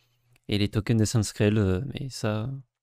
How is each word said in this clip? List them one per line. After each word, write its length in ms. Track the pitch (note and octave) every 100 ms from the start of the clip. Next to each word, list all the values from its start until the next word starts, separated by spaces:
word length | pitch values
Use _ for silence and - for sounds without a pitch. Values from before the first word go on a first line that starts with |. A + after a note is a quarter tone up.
| _ _ _ _ -
Et 80 | G#2
les 120 | G2+
tokens 300 | A2 - A2+
de 60 |
Saint 180 | G#2+ A#2+
Skrell, 360 | G2+ - G#2 A2
euh, 240 | F#2+ F#2 C3
mais 160 | - C3
ça. 400 | - A2 G#2+ B2 C3+ - _